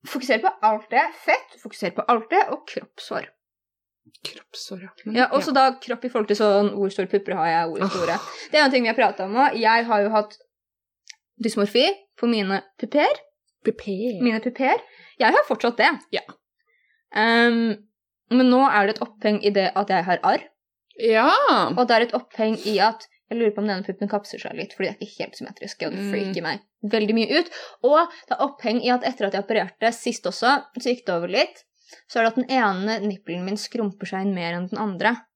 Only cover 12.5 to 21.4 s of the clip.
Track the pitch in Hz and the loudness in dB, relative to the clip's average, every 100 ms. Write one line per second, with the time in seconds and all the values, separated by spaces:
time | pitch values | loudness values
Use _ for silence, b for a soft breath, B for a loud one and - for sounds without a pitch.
12.5 | 196 - _ 226 294 381 587 _ _ _ | -4 -6 _ -2 0 2 0 _ _ _
13.5 | _ - 226 - 190 240 196 247 220 240 | _ -4 -4 -8 -6 -6 -2 -2 0 -4
14.5 | 247 262 453 b b b b 226 453 605 | -2 0 0 b b b b 2 4 2
15.5 | 240 - 240 262 302 _ - - - _ | 0 -2 2 0 0 _ -8 -8 -20 _
16.5 | _ _ _ _ _ _ 208 226 233 233 | _ _ _ _ _ _ 0 2 4 4
17.5 | 233 226 208 _ _ _ _ _ 247 254 | 4 0 -2 _ _ _ _ _ 4 6
18.5 | 247 269 208 202 220 247 _ 214 208 208 | 6 6 4 2 -2 -8 _ 0 2 2
19.5 | 196 185 185 202 185 175 175 185 262 - | 2 0 0 0 0 0 0 2 0 -2
20.5 | _ _ _ _ - 233 220 262 427 | _ _ _ _ -2 2 4 4 4